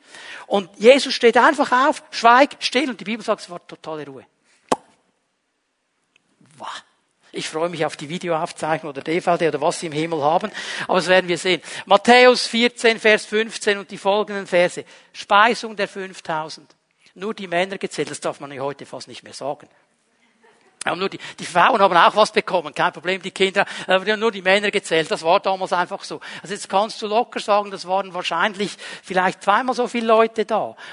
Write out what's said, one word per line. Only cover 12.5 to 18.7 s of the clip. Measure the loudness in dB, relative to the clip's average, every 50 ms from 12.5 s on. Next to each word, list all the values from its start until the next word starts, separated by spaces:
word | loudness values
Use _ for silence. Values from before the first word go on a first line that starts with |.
| 0 0 0 0 0 0 0 0 0 2
Vers | 4 4 4 4 2
fünfzehn | -2 -4 -4 -4 -4 -6 -6 -2 -2 -2 -2
und | -4 -10
die | -14 -4
folgenden | -2 0 0 0 0 -4 -6 -10 -6
Verse. | -2 0 2 2 2 -2 -6 -12 -16 -20 -20 _ _ _
Speisung | -18 -2 2 4 6 6 6 4 0 -6 -10 -8
der | -6 -6 -6
fünftausend. | -6 -10 -12 -12 -14 -14 -8 -6 -6 -6 -6 -8 -12 -16 -20 _ _ _ _ _ _ _ _ _ _
Nur | -12 -10 -10 -10
die | -10 -8 -6
Männer | -4 -2 -2 -4 -4 -8
gezählt, | -10 -8 -6 -6 -6 -6
das | -8 -8
darf | -8 -8 -8 -8
man | -12 -14
ja | -10 -8
heute | -8 -8